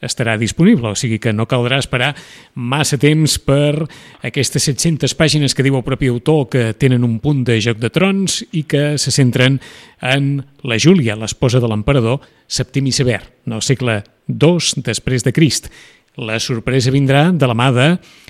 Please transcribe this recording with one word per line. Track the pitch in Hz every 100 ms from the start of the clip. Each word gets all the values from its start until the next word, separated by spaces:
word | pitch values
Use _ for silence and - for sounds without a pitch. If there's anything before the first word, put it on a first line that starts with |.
estarà | - - 113 110
disponible, | 113 - 185 202 117
o | 98
sigui | 123 110
que | 117
no | 107 113
caldrà | 127 120 135
esperar | - 127 131 139 - - -
massa | - 120 143 147 139
temps | 147 156 151 -
per | - 139 147 147 160 - - -
aquestes | 131 - - 147
set-centes | 151 123 170 156 139
pàgines | - 156 151 139
que | -
diu | 135 135
el |
propi | 123 131 131
autor | 120 - 156 123
que | 131 113
tenen | 107 135 123
un | 123 113
punt | 143 143
de | 123 113
Joc | 113 110
de | 117
Trons | - 190 196 190 - -
i | 165
que | 143 143 147 147
se | -
centren | 135 127 127 127 135 - - - _
en | 123 139 139 139 135 _
la | 135 113
Júlia, | 143 190 113 107
l'esposa | 110 - 131 123
de | 117
l'emperador | 107 107 139 113 139 - _ -
Septimi | - - 139 135
Sever, | 120 127 104 - _ -
en |
el | 110
segle | - 131 127 107 - _ -
dos | 117 151 175 - -
després | 123 110 - 127
de | 131
Crist. | 135 156 - - - - _ _ -
La | 110 113
sorpresa | - 117 110 131 117
vindrà | 135 135 139 165
de | 175 131
la |
mà | 113 131
de | 123 147 180 - - -